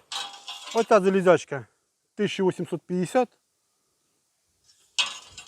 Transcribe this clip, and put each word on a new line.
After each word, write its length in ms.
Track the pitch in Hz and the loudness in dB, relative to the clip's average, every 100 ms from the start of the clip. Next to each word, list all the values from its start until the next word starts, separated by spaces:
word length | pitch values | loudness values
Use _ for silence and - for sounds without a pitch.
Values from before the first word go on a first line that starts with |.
| _ - - - - - - | _ -12 -12 -16 -18 -16 -6
Оця 260 | 220 226 220 | -4 4 4
залізячка 680 | 190 190 185 165 - 143 113 _ _ _ _ | 4 2 4 4 2 -12 -12 _ _ _ _
тисяча 300 | - 208 - | -4 -4 0
вісімсот 380 | 190 - 175 165 | 0 0 -6 -8
п'ятдесят. 460 | - 180 175 254 247 _ _ _ _ _ _ _ _ _ _ _ _ _ _ _ _ - - - - - | -6 -4 0 0 -2 _ _ _ _ _ _ _ _ _ _ _ _ _ _ _ _ -6 -6 -6 -18 -20